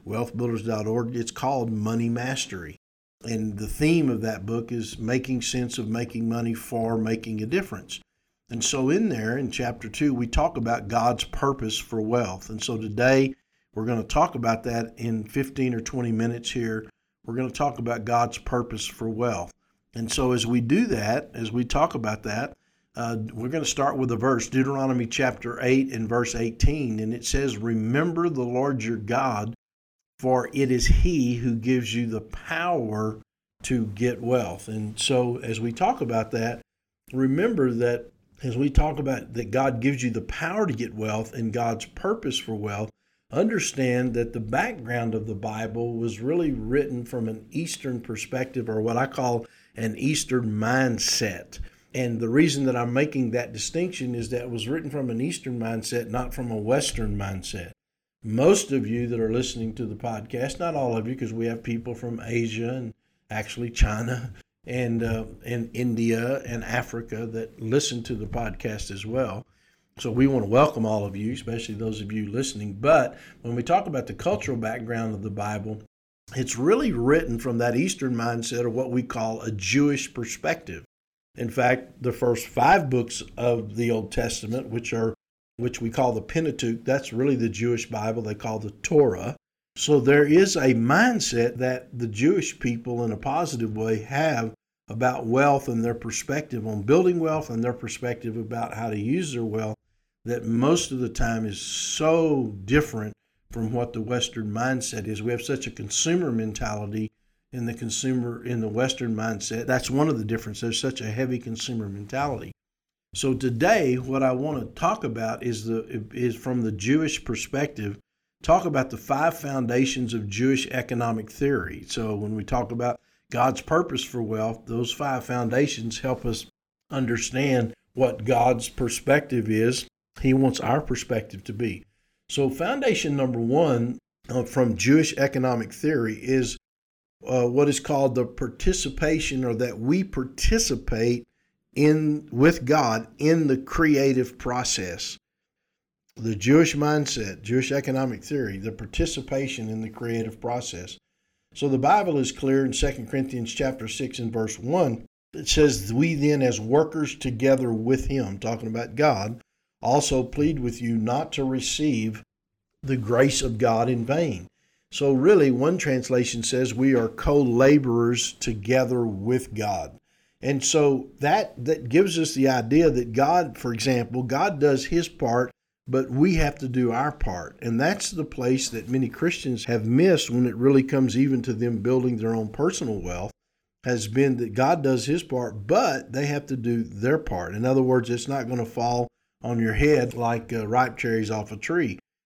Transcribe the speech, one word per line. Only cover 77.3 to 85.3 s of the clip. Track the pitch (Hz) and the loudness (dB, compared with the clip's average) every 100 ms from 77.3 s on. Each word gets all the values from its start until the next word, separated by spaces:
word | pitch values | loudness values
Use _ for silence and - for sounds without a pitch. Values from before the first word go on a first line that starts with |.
| 113 | -2
from | 131 117 | -2 0
that | 120 120 | 2 2
Eastern | 185 - 131 | 0 -2 -2
mindset, | 117 117 117 117 120 120 | -2 -2 -2 -4 -2 -2
or | |
what | 117 131 | -2 -2
we | 123 | -2
call | - 117 113 110 | -2 -2 -4 -4
a | 113 | -6
Jewish | 104 92 135 147 135 - | -4 0 4 4 2 -4
perspective. | 123 113 - 160 165 - 80 - _ _ _ _ - | -8 -10 -4 -2 -4 -6 -14 -16 _ _ _ _ -8
In | 120 | -4
fact, | 131 123 127 - - | 2 2 2 -2 -6
the | 123 | -4
first | - 123 117 - | 0 0 0 -2
five | 123 135 190 139 | 2 6 6 4
books | 127 117 - - - | 0 0 -6 -10 -2
of | 120 117 104 107 | 0 0 -2 -2
the | 117 | 0
Old | 110 98 | 0 -2
Testament, | - 117 - 107 127 127 | -2 -2 -2 -4 -6 -4
which | 117 117 | -6 -4
are, | 117 113 - _ | -2 -2 -4 _